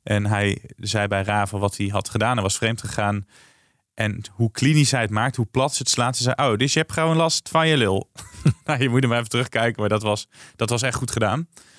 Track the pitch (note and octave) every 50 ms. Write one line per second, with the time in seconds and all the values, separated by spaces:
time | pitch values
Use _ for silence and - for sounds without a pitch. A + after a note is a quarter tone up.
0 | - - G#2+ G#2 G#2 G#2 G#2+ G2+ G#2 G2+ G2+ - - - - - A2+ G2 A2+ G#2+
1 | G#2 G2+ G2+ G2 F#2+ G#2 G#2 G#2 G2+ G2 G#2 G2 G2+ G2+ - - G#2 G2 G2+ G2
2 | - - - G2+ G#2+ A#2+ B2+ A#2 F#2+ F#2+ - - A#2+ A2+ A#2 - - G#2 - -
3 | G#2 G2+ G#2 G2+ G2+ _ _ - - - _ _ _ _ _ _ _ _ _ -
4 | A2 G#2 G#2 - G#2+ - - - A#2 A2 - - B2+ C#3+ D#3 D3+ C#3+ - - B2
5 | A2+ G2+ G#2 G#2+ A#2 C3 - - A2+ - - C3 C3 C#3+ - - B2+ - - B2+
6 | A#2+ B2 B2+ - A#2+ B2+ B2+ - C#3+ C3 G#2+ G#2 C3+ C#3 - D#3 D#3 - - E3
7 | D#3+ D#3+ D#3+ D#3+ E3 D#3+ - - - - - D#3+ D#3+ D#3+ D#3 C#3 A2+ G2 F#2+ G2
8 | - _ _ - - - - - - D#3 - - _ - D3+ A#2+ C#3 B2+ A#2 C3
9 | C3 A#2+ A#2+ A#2+ A#2 G#2+ - A#2+ A#2+ - - A2+ A2+ A#2 A2 - G#2 G2+ G#2+ G#2+
10 | A2 G#2+ G#2 - - _ _ - - - - - A#2 G#2+ A#2+ A2+ B2+ C3 A#2+ -
11 | C3 A#2+ - - A2+ G2+ A2 D3 E3 - - - - _ -